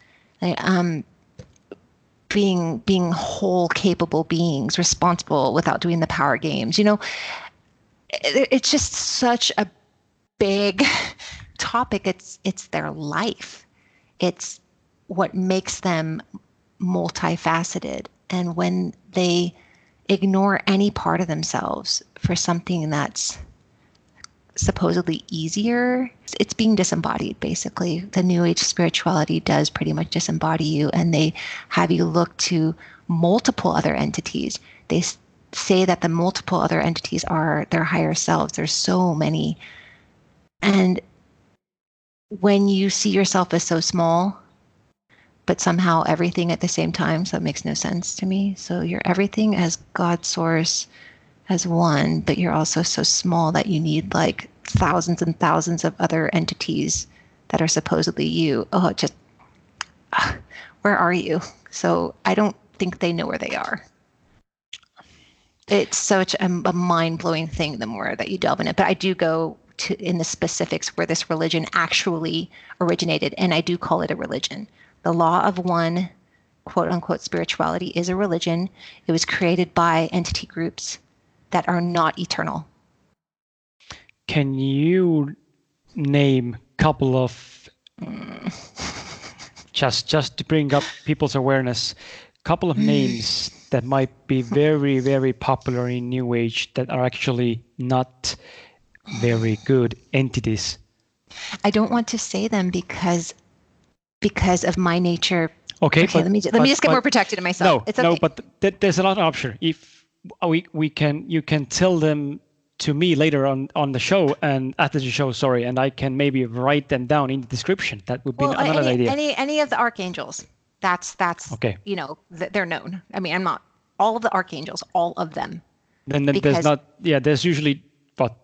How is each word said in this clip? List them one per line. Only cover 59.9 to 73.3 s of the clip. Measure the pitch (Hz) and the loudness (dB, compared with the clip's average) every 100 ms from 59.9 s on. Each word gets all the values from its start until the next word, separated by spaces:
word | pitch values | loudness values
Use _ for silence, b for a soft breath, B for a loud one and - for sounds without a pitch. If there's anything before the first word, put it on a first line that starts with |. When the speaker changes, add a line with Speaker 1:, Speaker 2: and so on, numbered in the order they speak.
| _ _ | _ _
Speaker 1:
ah, | B B B B B B _ | B B B B B B _
where | 202 202 | 0 2
are | 175 | 2
you? | 180 - 165 B B - | 0 -2 -4 B B -16
So | - 175 170 170 - 190 | -4 0 0 -2 -4 -2
I | |
don't | 190 214 - _ - | 2 0 -2 _ -6
think | 185 - | -6 -2
they | 175 | -2
know | 165 - | -2 -4
where | - | -6
they | - - | -6 -6
are. | - - - _ _ _ _ _ _ _ _ - _ - b b b b b _ - | -6 -8 -10 _ _ _ _ _ _ _ _ -20 _ -20 b b b b b _ 0
It's | 202 - - | 0 2 -2
such | - 190 185 - | 2 2 2 0
a, | 185 | 0
a | 175 185 | 0 0
mind-blowing | 175 180 170 165 165 170 160 160 | 0 0 2 0 -2 -2 -2 -2
thing | - 151 120 | -4 -4 -4
the | 110 | -8
more | 104 - - | -6 -6 -6
that | - | -6
you | 185 | -2
delve | - 131 | 0 0
in | 156 | 0
it. | 156 | 0
But | 180 | 0
I | 185 | 0
do | 190 | -2
go | 185 165 160 160 - _ - | 0 0 0 -4 -8 _ -8
to, | - 202 | -6 -6
in | 185 175 | -4 -4
the | |
specifics | 160 - 175 - 170 - - - | -4 -4 -4 -4 -4 -4 -4 -4
where | 165 | -2
this | 160 - | -2 -2
religion | 160 160 165 160 | -2 -2 -2 -2
actually | - 165 - 196 165 160 165 180 B B - | -2 0 -2 -2 -2 -4 -4 -6 B B -2
originated, | 175 175 175 151 143 | 0 0 0 0 -2